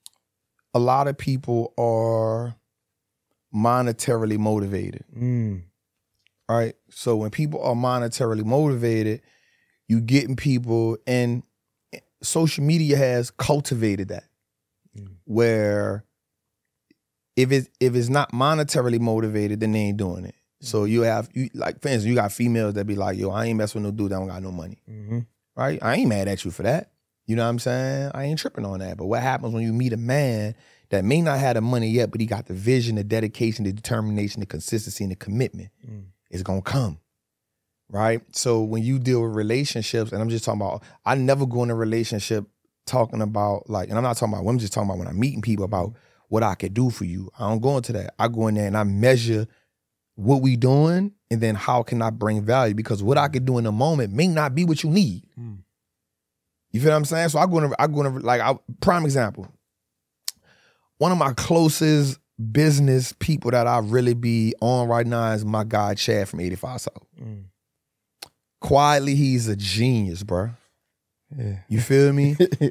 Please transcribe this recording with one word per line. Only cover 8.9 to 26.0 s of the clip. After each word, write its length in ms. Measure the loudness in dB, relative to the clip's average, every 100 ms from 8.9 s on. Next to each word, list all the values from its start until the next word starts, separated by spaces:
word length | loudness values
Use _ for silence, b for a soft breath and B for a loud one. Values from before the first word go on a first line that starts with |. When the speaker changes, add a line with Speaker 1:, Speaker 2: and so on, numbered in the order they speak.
| 2 0 -4 -8 _ _ _ _ _ 0
Speaker 1:
you 120 | 0
getting 360 | 4 2 2 -2
people, 600 | 0 0 0 0 0 -2 -2
and 360 | 0 0 -2 -6 _ _ _ _ -20 -20 _
social 420 | -4 0 2 2
media 320 | 2 2 2 2
has 340 | 2 2 -2
cultivated 800 | -4 0 0 0 0 0 0 -4
that, 160 | -10 -14 _ _ _ _ _ _ -20
Speaker 2:
Mm. 100 | -20 -20
Speaker 1:
where 800 | -4 2 4 4 2 0 -2 -6 -10 _ _ _ _ _ _ _ _ _ _ _ _ 0
if 160 | 2
it, 160 | 2 0 _
if 140 | 2
it's 140 | 2 2
not 240 | 0 0
monetarily 680 | 0 0 2 0 0 0 0
motivated, 600 | 0 0 0 -2 -2 0
then 120 | 0
they 80 | 0
ain't 180 | 0 -2
doing 260 | -4 -6
it. 100 | -10 -16 _ _
Speaker 2:
Mm. 40 | -6
Speaker 1:
So 180 | -2
you 180 | 2 2
have, 260 | 2 0 -2
you, 160 | -6 -6
like, 260 | -4 -6 -6
for 80 | -2
instance, 160 | 0 2
you 60 |
got 180 | 2 0
females 420 | 0 0 2 0
that 120 | -2 -4
be 80 | -2
like, 220 | -2 -2
"Yo, 120 | -2
I 140 | -2 -2
ain't 120 | -2
messing 240 | -2 -4
with 100 | -6
no 40 | -4
dude 140 | -4
that 40 | -4
don't 100 | -6
got 140 | -8
no 80 | -10
money." 260 | -10 -12 -16 -18
Speaker 2:
Mm-hmm. 280 | -16 -8 -6 -6 _ _
Speaker 1:
Right? 240 | -6 -4 -2
I 140 | -2
ain't 120 | 0